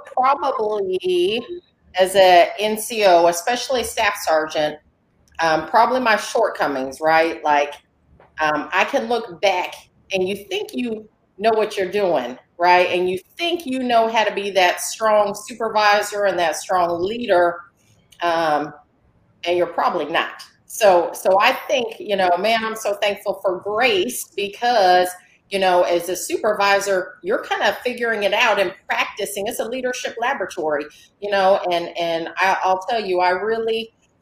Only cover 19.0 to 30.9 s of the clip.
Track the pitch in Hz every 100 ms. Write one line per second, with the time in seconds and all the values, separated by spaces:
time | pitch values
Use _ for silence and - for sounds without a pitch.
19 | _ _ _ _ 170 180 170 - 254 185
20 | 147 165 107 - - _ - - 208 180
21 | 170 - 208 190 233 262 - 277 226 -
22 | 202 196 180 175 214 226 220 214 208 202
23 | 208 202 208 190 196 180 202 214 247 196
24 | 226 - - - 202 - 247 240 185 180
25 | 180 - _ _ _ 196 185 180 175 170
26 | 170 175 - 349 214 202 202 196 202 185
27 | - - 175 285 - 392 226 202 247 233
28 | 233 214 202 208 240 202 185 - - 233
29 | 262 - 196 208 208 254 226 254 247 247
30 | 247 226 240 247 185 - 156 147 -